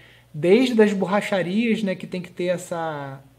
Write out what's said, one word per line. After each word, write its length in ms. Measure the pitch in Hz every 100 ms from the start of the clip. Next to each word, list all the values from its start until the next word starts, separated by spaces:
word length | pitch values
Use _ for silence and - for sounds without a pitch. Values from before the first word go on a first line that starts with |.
| - - _
Desde 480 | 151 170 220 262 220
as 120 | 214
borracharias, 880 | 196 180 202 202 196 170 202 240 214
né, 140 | 202 185
que 100 | 170
tem 160 | 185
que 80 | 175
ter 160 | - 180
essa, 720 | 175 180 170 160 147 139 135 -